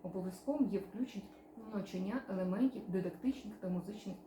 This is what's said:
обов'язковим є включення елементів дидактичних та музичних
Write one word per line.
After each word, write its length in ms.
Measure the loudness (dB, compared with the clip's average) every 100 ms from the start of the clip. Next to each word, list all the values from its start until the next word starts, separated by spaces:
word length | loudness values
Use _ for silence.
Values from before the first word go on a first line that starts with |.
обов'язковим 640 | -4 -2 -2 -2 2 4 6
є 140 | 4 0 -2 -2 -4 -8 -12 -16 -14 -4
включення 520 | -2 -2 -2 0 -2 0
елементів 540 | 0 2 6 4 4 0
дидактичних 640 | 0 0 0 0 0 -4 -4
та 80 | 0
музичних 480 | 0 -2 -6 -6 -8